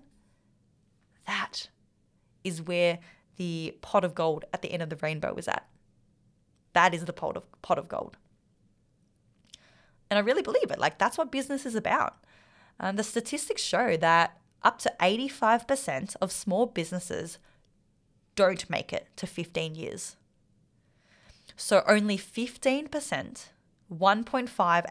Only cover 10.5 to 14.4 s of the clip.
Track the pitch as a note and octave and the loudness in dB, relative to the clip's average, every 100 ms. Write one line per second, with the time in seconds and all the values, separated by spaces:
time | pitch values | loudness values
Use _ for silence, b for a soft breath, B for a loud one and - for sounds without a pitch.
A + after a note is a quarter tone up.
10.5 | C5+ - - D3 - G3+ - D#4+ C4+ C4+ | 0 0 0 0 2 0 2 -2 -2 -4
11.5 | C#4 C#4 A3 - C4+ - - b b b | -6 -4 -2 0 0 0 -4 b b b
12.5 | b b - F#3+ G3+ G#3+ A#3 A3+ C#4+ - | b b -8 -4 -2 -2 -4 -4 -6 -4
13.5 | - - F3 B3 E3 E3 E3 E3+ - | -4 0 0 2 2 6 6 4 -2